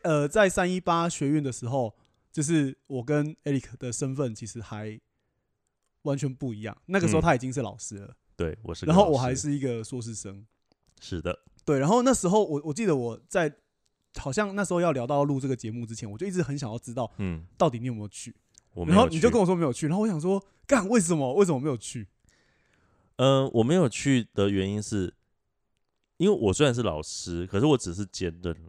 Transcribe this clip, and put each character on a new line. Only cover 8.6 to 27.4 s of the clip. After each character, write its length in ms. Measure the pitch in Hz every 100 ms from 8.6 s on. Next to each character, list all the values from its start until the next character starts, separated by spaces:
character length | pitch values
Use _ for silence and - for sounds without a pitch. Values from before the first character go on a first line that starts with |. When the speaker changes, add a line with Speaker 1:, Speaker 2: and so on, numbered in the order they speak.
Speaker 2:
我 100 | 113
是 120 | 85 -
个 40 |
Speaker 1:
然 80 | 175
后 120 | 196
我 80 | 135
还 180 | 127 131
是 180 | 151
一 60 | 143
个 240 | 131 117
硕 180 | 110 123
士 140 | 113 107
生。 180 | 101 98
Speaker 2:
老 40 | 107 _ _ _ _ _
师。 140 | - 87
是 40 |
的。 160 | 85 - _ _ -
Speaker 1:
对， 120 | 139
然 120 | 139
后 120 | 240
那 100 | 247
时 160 | 233 180
候 140 | 214 175
我， 160 | 147
我 100 | 156
记 120 | 143 214
得 100 | 143
我 240 | 117 113 _
在， 260 | 190 156 - _ _ _ _ _ -
好 160 | 143
像 240 | 131 208 196
那 80 |
时 100 | 196
候 60 | 175
要 140 | 175
聊 120 | 139 120
到 200 | 143 143
录 160 | 139
这 60 | 135
个 60 |
节 160 | 127 113
目 160 | 117 117
之 80 |
前， 160 | 113 107
我 80 | 107
就 80 | 196
一 60 |
直 100 | 180
很 160 | 151 139
想 140 | 127
要 80 | 117
知 140 | -
道， 180 | 120 117 -
Speaker 2:
嗯。 280 | 95 82 87 -
Speaker 1:
到 120 | 170
底 80 | 117
你 100 | 127
有 60 |
没 60 | 113
有 80 | 104
去？ 260 | - - - _ _ _
Speaker 2:
我 120 | - 87
没 80 |
有 20 | 185
去。 0 |
Speaker 1:
然 80 |
后 60 | 254
你 100 | 160
就 100 | 226
跟 120 | 220
我 40 | 180
说 80 |
没 100 | 180
有 100 | 156
去， 140 | 120 156
然 100 | 180
后 60 |
我 40 | 220
想 120 | 160
说， 200 | 175 196 - _ -
干， 220 | 262 190
为 140 | 233
什 120 | 170
么？ 200 | 165 131
为 120 | 151 190
什 60 |
么 80 | 135
没 80 | 147
有 80 | 120
去？ 320 | - 123 101 _ _ _ _ _ _ _ _ _ _ -
Speaker 2:
嗯， 340 | 131 135 135 120
我 60 |
没 140 | 117 185
有 140 | 139
去 360 | - 143 131 110
的 160 | - 101
原 180 | 98 95
因 140 | 104
是， 320 | 107 104 90 - _ _ _ _ _ _ _ _ _ -
因 140 | 190
为 40 | 196
我 160 | 104
虽 140 | 92 143
然 80 |
是 80 | 120
老 220 | 110 78
师， 420 | 76 - - 85